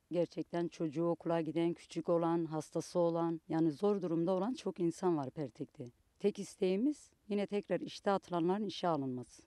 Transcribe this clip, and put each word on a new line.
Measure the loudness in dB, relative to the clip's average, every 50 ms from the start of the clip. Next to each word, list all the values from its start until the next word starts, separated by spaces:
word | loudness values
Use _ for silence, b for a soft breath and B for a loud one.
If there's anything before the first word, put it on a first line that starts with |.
| _ -4
Gerçekten | 0 0 0 0 0 -8 -8 -4 -2 -2 -2 -2
çocuğu | -2 -4 -4 -4 0 0 2
okula | 0 0 0 0 0 0 0
giden, | 0 0 0 0 2 0 0
küçük | -2 -8 -10 -8 -6 0 2
olan, | 2 4 4 4 2 2 0
hastası | 0 -2 -4 -6 -4 -4 -4 -4 -2 0 2
olan, | 2 4 4 2 0 0 -2 -4 _ -4
yani | 0 2 2 2
zor | 2 2 2 2 2 2
durumda | 0 0 0 0 2 2
olan | 2 0 0 -2 -4
çok | -4 -4 -6 -4 0
insan | 0 0 0 0 0 0 2 2
var | 0 -4
Pertek'te. | -4 -6 -8 -8 -6 -10 -10 -10 _ -14 -14 -14 -14 _ _ _ _ _
Tek | 0 0 0 0
isteğimiz | -8 -10 -6 -2 0 0 2 2 2 0 0 -2 -8 -20 _ _ _ -4
yine | -2 -2 -2 0
tekrar | -2 -4 -2 0 -2 -2
işte | -2 -6 -10 -4 0 2
atılanların | 2 2 0 -2 -2 0 2 2 2 0 -2
işe | -4 -4 -2 0 2
alınması. | 2 2 0 -2 -4 -6 -8 -10 -16 -20 -20